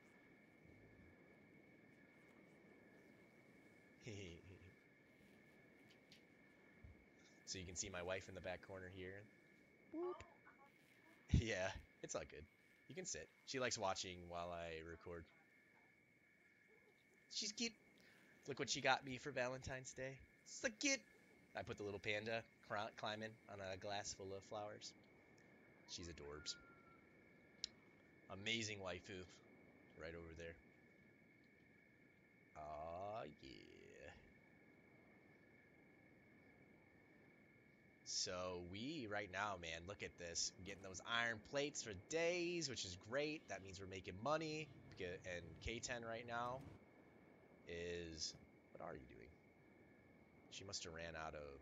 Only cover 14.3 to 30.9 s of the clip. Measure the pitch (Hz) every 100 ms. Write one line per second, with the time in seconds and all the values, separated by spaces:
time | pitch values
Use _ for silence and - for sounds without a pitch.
14.3 | 85 87 85 85 80 80 82 - 85 80
15.3 | - - - - - - - - - -
16.3 | - - - - 440 - - - - -
17.3 | - 214 - 233 - - - - - -
18.3 | - - 135 135 143 131 127 143 127 147
19.3 | 131 123 131 135 131 127 - 131 135 -
20.3 | - - - 277 214 285 269 - - -
21.3 | - - - 101 113 104 101 - 104 107
22.3 | 113 110 - - 107 110 - 113 107 110
23.3 | 113 - 101 95 95 104 101 107 - 98
24.3 | 95 - 110 104 107 - - - - -
25.3 | - - - - - - - 85 78 71
26.3 | 73 73 - - - - - - - -
27.3 | - - - - - - - - - -
28.3 | 95 104 117 107 104 92 90 - 92 90
29.3 | - - - - - - - 78 85 85
30.3 | 80 82 82 - - -